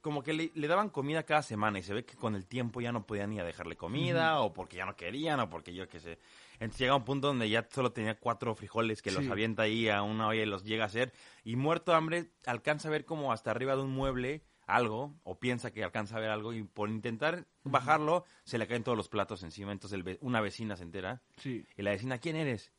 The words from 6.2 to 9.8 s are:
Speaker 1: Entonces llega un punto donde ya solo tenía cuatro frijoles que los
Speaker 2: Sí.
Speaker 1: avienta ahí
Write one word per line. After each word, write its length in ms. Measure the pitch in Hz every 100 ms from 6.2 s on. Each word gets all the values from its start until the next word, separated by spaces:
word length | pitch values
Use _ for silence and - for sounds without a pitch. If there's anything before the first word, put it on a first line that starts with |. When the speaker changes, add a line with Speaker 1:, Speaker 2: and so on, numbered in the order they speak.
| - - -
Speaker 1:
Entonces 240 | - 113 -
llega 140 | 127 139
un 80 |
punto 240 | 113 139 139
donde 200 | 135 110
ya 180 | 110 117
solo 200 | - 123
tenía 260 | 120 110 110
cuatro 360 | 120 113 117
frijoles 460 | 107 104 110 113 107
que 80 | -
los 140 | 95
Speaker 2:
Sí. 60 | 135
Speaker 1:
avienta 320 | 101 113 107
ahí 260 | 110 113